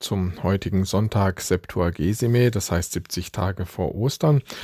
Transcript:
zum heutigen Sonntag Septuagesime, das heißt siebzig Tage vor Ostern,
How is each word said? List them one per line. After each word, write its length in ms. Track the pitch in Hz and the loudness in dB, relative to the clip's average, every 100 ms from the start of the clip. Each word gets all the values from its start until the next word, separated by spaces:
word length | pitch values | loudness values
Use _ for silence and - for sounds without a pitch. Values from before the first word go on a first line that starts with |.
zum 420 | - 101 90 - | -4 -2 -2 -2
heutigen 420 | 90 98 - 95 | 0 0 0 0
Sonntag 560 | 95 95 107 107 95 - | 0 0 2 2 2 0
Septuagesime, 1080 | - 90 - 95 87 85 82 107 120 120 123 | 0 -2 -2 0 0 2 0 0 2 4 4
das 220 | 101 - | 2 0
heißt 220 | 90 - | -2 -2
siebzig 360 | 90 - - - | -6 -6 -8 -6
Tage 340 | - 92 92 | -4 -2 -2
vor 300 | 92 - 87 | -6 -4 -4
Ostern, 480 | - 127 - 156 143 - - | -2 -2 0 2 2 0 -10